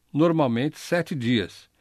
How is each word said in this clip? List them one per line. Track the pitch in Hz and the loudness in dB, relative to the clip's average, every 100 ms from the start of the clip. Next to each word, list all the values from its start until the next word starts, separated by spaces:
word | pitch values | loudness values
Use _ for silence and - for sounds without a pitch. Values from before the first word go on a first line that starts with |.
| _ 143 | _ 0
Normalmente, | 170 160 135 117 143 - | 2 4 2 0 -2 -6
sete | - 175 160 156 | -4 -4 -2 -4
dias. | 117 120 87 - - _ | 0 0 0 -8 -20 _